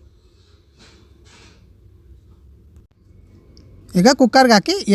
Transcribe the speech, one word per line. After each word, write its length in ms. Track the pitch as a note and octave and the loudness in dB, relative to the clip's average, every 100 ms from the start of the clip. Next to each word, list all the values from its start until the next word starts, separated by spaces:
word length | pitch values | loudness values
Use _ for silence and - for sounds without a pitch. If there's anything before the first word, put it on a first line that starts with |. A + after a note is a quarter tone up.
| _ _ _ _ _ _ _ _ - _ _ _ _ _ - _ _ _ _ _ _ - _ - - - _ - _ _ _ _ _ _ _ - - - - F3+ | _ _ _ _ _ _ _ _ -20 _ _ _ _ _ -20 _ _ _ _ _ _ -20 _ -20 -20 -20 _ -20 _ _ _ _ _ _ _ -20 -20 -20 -8 0
ಈಗ 60 | G3 C#4+ | 0 0
ಕುಕ್ಕರ್ಗೆ 320 | B3 C4+ B3+ G#3+ | 0 0 2 0
ಹಾಕಿ 180 | - G4 G#3+ | -2 -8 -2